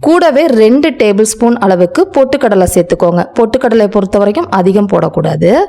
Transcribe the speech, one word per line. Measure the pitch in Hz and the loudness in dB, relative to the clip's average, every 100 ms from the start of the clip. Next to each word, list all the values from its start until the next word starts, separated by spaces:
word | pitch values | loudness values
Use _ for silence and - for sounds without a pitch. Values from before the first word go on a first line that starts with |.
| 294 | 2
கூடவே | 339 349 269 320 233 | 2 2 2 0 2
ரெண்டு | 220 254 311 254 | 4 2 0 0
டேபிள் | 214 202 220 | 0 0 -2
ஸ்பூன் | - 233 240 196 | 0 -2 0 0
அளவுக்கு | 185 175 - 381 | 0 0 0 0
பொட்டுக்கடலை | 285 262 277 233 196 180 180 | 0 0 0 0 0 0 0
சேர்த்துக்கோங்க. | 175 170 175 175 165 - | -2 0 0 -2 -4 -2
பொட்டுக்கடலை | 226 247 240 226 208 208 | -2 0 0 0 0 0
பொறுத்த | 196 208 | -2 -2
வரைக்கும் | 202 208 339 190 | 0 -2 -4 -2
அதிகம் | 185 196 202 | 0 0 0
போடக்கூடாது. | 180 160 160 156 156 170 254 | -2 -2 -4 -4 0 0 0